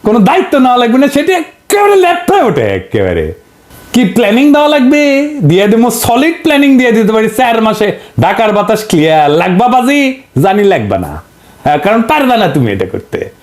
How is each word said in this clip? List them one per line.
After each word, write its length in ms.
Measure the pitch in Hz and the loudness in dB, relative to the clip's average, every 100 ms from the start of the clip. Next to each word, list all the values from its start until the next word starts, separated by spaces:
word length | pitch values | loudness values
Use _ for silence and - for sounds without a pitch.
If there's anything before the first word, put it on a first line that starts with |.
কোনো 140 | - 226 | 0 2
দায়িত্ব 400 | 208 359 370 285 | 2 0 0 0
নেওয়া 180 | 254 247 | 2 2
লাগবে 220 | 240 254 | 0 0
না, 100 | 277 | 0
সেটি 240 | 285 320 | 0 -2
একেবারে 640 | 359 311 _ _ 403 403 392 | -4 -6 _ _ 0 2 2
লেফট 360 | 349 349 - | 2 0 -2
হয়ে 100 | 392 | 0
ওঠে 180 | 254 143 | 0 0
একেবারে। 720 | 107 95 - 110 95 85 78 - _ _ _ - - | -2 -4 -4 -2 -2 -2 -4 -10 _ _ _ -20 -4
কি 120 | 240 | 0
প্ল্যানিং 480 | 214 190 208 226 285 | 0 0 0 2 2
দেওয়া 160 | 285 294 | 2 2
লাগবে? 600 | 294 254 294 285 277 294 294 | 2 2 2 2 0 -2 -2
দিয়ে 260 | 151 175 208 | 0 2 2
দেবো, 220 | 226 240 | 2 0
সলিড 440 | 233 - 240 311 330 | -2 -2 0 0 -2
প্ল্যানিং 360 | 330 285 285 262 | -2 0 2 2
দিয়ে 140 | 247 | 2
দিতে 200 | 220 208 | 2 0
পারি। 160 | 220 220 220 | 0 -2 0
চার 260 | 254 226 | 0 0
মাসে 300 | 220 214 208 - - - | 0 0 -4 -4 -10 -2
ঢাকার 320 | 165 196 220 | -2 0 0
বাতাস 320 | 208 208 214 - | 0 -2 -4 0
ক্লিয়ার, 420 | 170 156 156 147 | 0 2 2 2
লাগবা 380 | 151 180 185 247 | 0 0 0 2
বাজি? 540 | 254 247 285 269 262 - - | 0 0 0 -2 -6 -8 -2
জানি 220 | 190 202 | 0 2
লাগবা 340 | 202 170 104 98 | 0 0 -2 -4
না। 240 | 85 82 - _ - - | -6 -12 -18 _ -20 -8
হ্যাঁ, 140 | 139 147 | -4 -2
কারণ 240 | 196 226 | 0 -2
পারবে 340 | 226 302 262 233 | 0 0 0 0
না 120 | 185 | 0
তুমি 240 | 147 117 | -2 -2
এটা 140 | 98 95 | -2 -6
করতে। 440 | 95 - - - - | -8 -10 -10 -10 -14